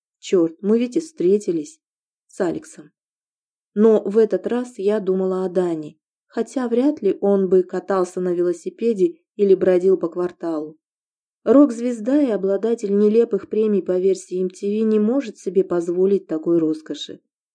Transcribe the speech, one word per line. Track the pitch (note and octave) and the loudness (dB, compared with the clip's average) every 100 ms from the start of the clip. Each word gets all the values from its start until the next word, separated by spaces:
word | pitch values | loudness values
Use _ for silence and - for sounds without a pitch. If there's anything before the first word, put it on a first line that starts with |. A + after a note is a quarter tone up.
| _ _ | _ _
Чёрт, | - F#3+ E3 E3 | -2 0 0 -2
мы | G3+ A#3 | -2 0
ведь | B3 G3+ | 0 -4
и | |
встретились | - - F3 G#3 G3+ E3+ D3 - _ _ _ _ _ | -6 -4 0 0 0 -6 -8 -16 _ _ _ _ _
с | - | -6
Алексом. | F3+ - - - D3+ _ _ _ _ _ _ _ _ | -6 -6 -12 -20 -20 _ _ _ _ _ _ _ _
Но | G3+ A3+ G#3+ | 2 4 4
в | G3 G#3+ | 2 0
этот | G#3+ F#3 G3+ | 2 0 -4
раз | A#3 B3 - | -6 -6 -6
я | F#3+ G#3+ | -2 -2
думала | F#3+ F#3+ F#3+ F#3 | -2 -2 -2 -4
о | F#3 | -4
Дане, | E3+ F3 D#3+ D3+ - _ _ _ | -2 -2 -4 -8 -18 _ _ _
хотя | - A3+ C4+ B3 | -8 -6 -6 -2
вряд | A#3 C#4 D4+ | 0 0 0
ли | G3 - | -2 -2
он | G3+ G3 F#3+ | 0 0 2
бы | F#3 | 2
катался | F#3 F#3 F3+ F#3+ F3+ F#3 | 2 -6 -4 -2 -2 -4
на | F3+ | -4
велосипеде | F3 F3 E3+ F#3 - A#3 G3+ F3 - _ - | -2 -2 -4 -10 -4 -2 0 0 -2 _ -2
или | G3+ | 2
бродил | F3+ F#3 F3+ F#3 F3+ | 4 4 4 4 2
по | E3+ | 0
кварталу. | F3 F3+ - E3+ D#3+ D#3 D#3+ _ _ _ _ _ _ | -4 -6 -6 -8 -6 -8 -14 _ _ _ _ _ _
Рок-звезда | A3+ C4 C#4+ A3+ A#3+ A#3 G#3+ C#4+ | 2 6 6 2 -4 -4 -2 0
и | C#4 | 0
обладатель | G3 F#3+ G3 A3 A#3 G3+ G3+ | 0 -2 -2 -2 -2 0 2
нелепых | G#3 A3 A#3 G3 - | 4 4 2 -2 -4
премий | G#3+ A3 G3+ | -2 0 0
по | F3 F3+ | 0 0
версии | F#3+ F#3+ - F3+ | 0 0 -4 -6
М | F#3 | -6
Т | - | -4
В | G3+ G#3+ | -4 -2
не | A3 G#3+ | 0 2
может | G#3+ C4+ A#3 - | 2 0 -4 -10
себе | - F#3 | -2 -2
позволить | F3 F3 E3+ F3 F#3+ G3 - | 0 -2 -2 0 0 0 -2
такой | D#3 E3+ E3+ | -6 0 0
роскоши. | D#3 D#3 - D3 - - _ _ _ | 0 -4 -8 -14 -12 -18 _ _ _